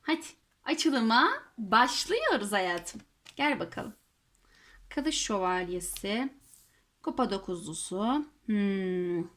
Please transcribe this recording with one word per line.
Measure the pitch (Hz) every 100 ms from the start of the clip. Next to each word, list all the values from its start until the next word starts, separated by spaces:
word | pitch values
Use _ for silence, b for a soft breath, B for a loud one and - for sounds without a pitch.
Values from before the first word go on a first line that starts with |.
Hadi | - 311 - - _ _
açılıma | - 226 320 269 226 233 330 554 - -
başlıyoruz | 202 214 254 - - 453 622 320 202
hayatım. | 202 185 175 170 - - _ - -
Gel | 285 240
bakalım. | 165 - - - _ _ _ _ b b b b -
Kılıç | - 285 311
şövalyesi. | - 208 185 180 175 180 175 - 196 214 269 - b b b b b _
Kupa | - - 247
dokuzlusu. | 196 196 180 160 160 - 185 220 277 294 _ -
Hmm. | 208 202 196 185 180 180 175 180